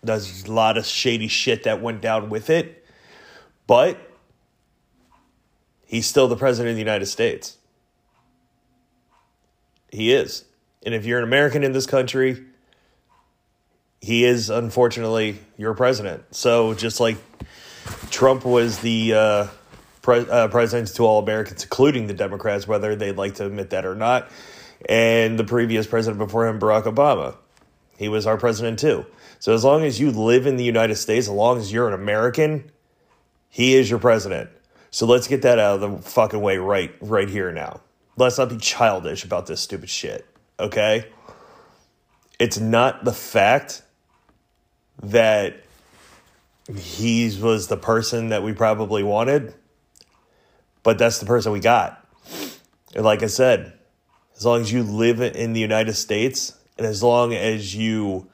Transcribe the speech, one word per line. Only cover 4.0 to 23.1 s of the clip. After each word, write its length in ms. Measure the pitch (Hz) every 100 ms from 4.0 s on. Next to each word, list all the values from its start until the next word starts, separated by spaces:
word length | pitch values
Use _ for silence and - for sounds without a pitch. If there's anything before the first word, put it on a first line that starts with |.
| - _ _ _ _ _ _ _ _ _ _ _ _ _ _ _ _ _ -
he's 200 | 113 -
still 220 | 143 127
the 80 | 113
president 340 | 135 120 117
of 40 | 110
the 40 |
United 260 | 107 104 98
States. 500 | - 113 - - - _ _ _ _ _ _ _ _ _ _ _ _ _ _ _ _ _ _ _ _ _ _ _
He 220 | 101 113
is. 320 | 135 - - - _ _ _
And 100 | -
if 120 | 113 110
you're 120 | 120
an 60 |
American 400 | 117 135 147 147
in 80 | 135
this 140 | 131 131
country, 580 | 135 127 135 131 127 - _ _ _ _ _ _ _ _ _ _ _ _ _ _ _
he 240 | 101 117
is, 260 | 123 120 107
unfortunately, 880 | 110 117 123 120 117 113 113 107 104 - -
your 180 | 110
president. 600 | 107 127 113 101 - -
So 400 | - 120 117 110
just 260 | 113 113 -
like 160 | 113 110 - - - - - - - - -
Trump 340 | - 135 131
was 360 | 127 123 117 104
the, 340 | 117 113 110
uh, 320 | 110 110 104 104 - _ - _ _
pre-, 260 | - 120 120
uh, 200 | 120 110
president 460 | 120 117 120 110 -
to 80 |
all 180 | 113 107
Americans, 400 | 101 107 104 -
including 440 | - - 143 131 107
the 60 |
Democrats, 520 | 95 98 98 110 101 101
whether 300 | 104 107 104
they'd 200 | 101